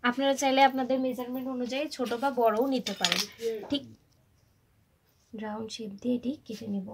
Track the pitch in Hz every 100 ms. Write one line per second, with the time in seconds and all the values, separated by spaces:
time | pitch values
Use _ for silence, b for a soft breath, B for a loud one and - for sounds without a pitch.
0 | 240 247 277 269 277 262 269 262 247 262
1 | 262 247 247 254 254 254 240 254 302 -
2 | 240 233 269 247 226 214 269 262 208 196
3 | 175 180 - - 226 220 - 285 247 -
4 | _ _ _ _ _ _ _ _ _ _
5 | _ _ _ 220 214 214 220 - 220 202
6 | 240 247 247 302 - 208 - - 202